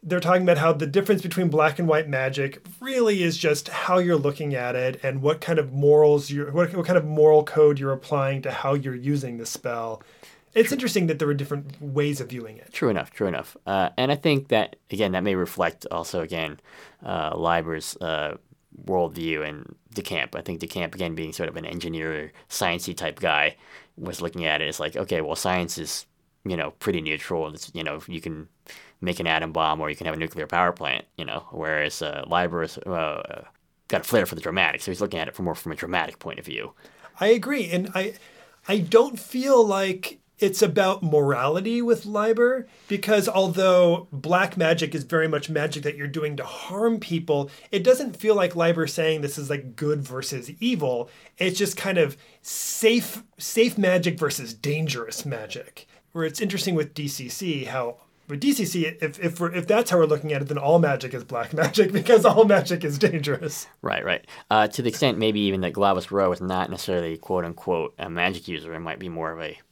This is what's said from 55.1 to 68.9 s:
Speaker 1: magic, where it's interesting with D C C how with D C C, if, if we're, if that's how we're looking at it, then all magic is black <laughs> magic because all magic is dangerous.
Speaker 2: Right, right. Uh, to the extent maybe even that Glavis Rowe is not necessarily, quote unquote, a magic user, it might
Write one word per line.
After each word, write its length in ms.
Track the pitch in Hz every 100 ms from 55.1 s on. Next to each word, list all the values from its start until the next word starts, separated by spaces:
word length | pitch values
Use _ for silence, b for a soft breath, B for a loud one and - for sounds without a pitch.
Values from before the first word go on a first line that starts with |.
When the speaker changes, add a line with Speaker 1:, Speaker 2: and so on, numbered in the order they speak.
| -
Speaker 1:
magic, 600 | 143 120 107 - - - - b _
where 140 | 165
it's 160 | 160 151
interesting 340 | 208 185 190
with 180 | 170 147
D 140 | - 143
C 220 | - 123
C 360 | - 185 147
how 340 | 127 131 120 120 _ _ _
with 140 | 147
D 120 | 269
C 120 | 277
C, 220 | 185 185 160
if, 340 | 170 156 147
if 160 | 175 165
we're, 160 | 170
if 140 | 175 -
that's 220 | 208 233
how 60 | 180
we're 80 | 156
looking 260 | 151 151
at 100 | 147
it, 60 | 139
then 100 | 147
all 220 | 139 170
magic 340 | 160 135 127
is 80 | 127
black 300 | 117 123 117
<laughs> 0 |
magic 380 | 151 160 - 190
because 320 | 190 - 233
all 200 | - 190
magic 380 | 220 202 - 175
is 160 | 160 143
dangerous. 680 | 143 160 143 139 160 143 - _
Speaker 2:
Right, 240 | - -
right. 220 | - 87 - B B
Uh, 160 | 110 107
to 140 | -
the 60 | 120
extent 300 | 110 143 101
maybe 220 | 110 104
even 200 | 101 95
that 120 | 92
Glavis 380 | 95 98 92 90
Rowe 220 | 98 95
is 80 | 90
not 280 | 92 92 92
necessarily, 480 | 90 - 92 85 80
quote 280 | - 92
unquote, 500 | 85 85 - 87 78 -
a 120 | 82
magic 380 | 82 90 90 -
user, 260 | 82 80
it 60 | 82
might 180 | 82